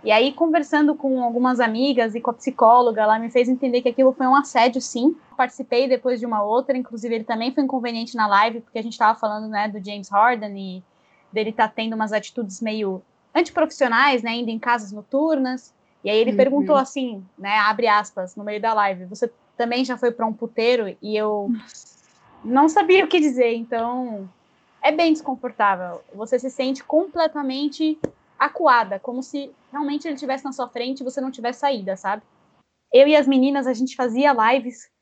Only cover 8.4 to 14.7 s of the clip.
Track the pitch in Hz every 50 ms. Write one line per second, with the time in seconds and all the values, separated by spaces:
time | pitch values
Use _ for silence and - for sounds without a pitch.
8.4 | 214 233 226 233 226 _ _ 226 214 233 220 - 233 214 226 220 - 214 208 214
9.4 | 214 220 214 208 208 214 202 208 190 202 208 208 196 - 196 202 214 240 247 233
10.4 | 208 208 202 196 196 190 180 185 180 _ _ _ _ _ _ _ _ _ - 214
11.4 | 220 214 220 220 226 220 - - 226 226 226 220 220 214 208 214 208 - _ -
12.4 | 240 196 190 - 233 220 214 220 214 196 190 185 - _ _ _ _ _ _ 294
13.4 | 349 320 - 339 311 311 - - 285 254 233 226 262 285 277 247 214 240 226 233
14.4 | 240 220 226 226 - 240